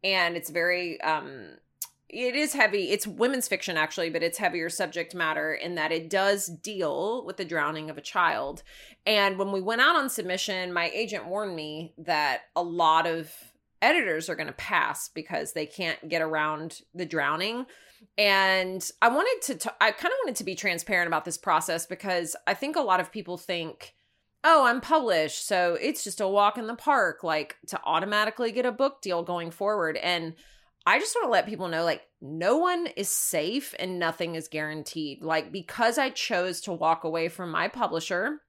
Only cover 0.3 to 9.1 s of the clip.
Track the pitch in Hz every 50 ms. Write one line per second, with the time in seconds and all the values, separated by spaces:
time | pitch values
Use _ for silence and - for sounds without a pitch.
0.3 | 170 170 165 - 151 175 170 175 180 180 180 175 160 - - - 156 151 135 143
1.3 | 139 131 104 80 65 - _ _ _ _ - - _ _ _ _ - 208 247 247
2.3 | 233 277 302 302 - 277 240 208 185 208 190 - 196 208 - 220 175 - 226 247
3.3 | 277 254 240 - 208 180 - - 170 160 156 156 - - 170 165 156 165 165 170
4.3 | 165 - 208 180 - 175 165 170 165 - 190 170 - 170 170 165 - 180 170 156
5.3 | 156 156 151 156 156 - - 170 175 170 156 156 165 165 165 165 196 190 190 196
6.3 | 202 196 196 - 170 151 _ 202 214 190 180 151 143 139 165 208 226 254 220 156
7.3 | 156 - 196 160 170 160 147 147 156 156 156 156 151 147 143 - - 196 180 165
8.3 | - 107 - 139 147 170 - - - - - - - _ _ -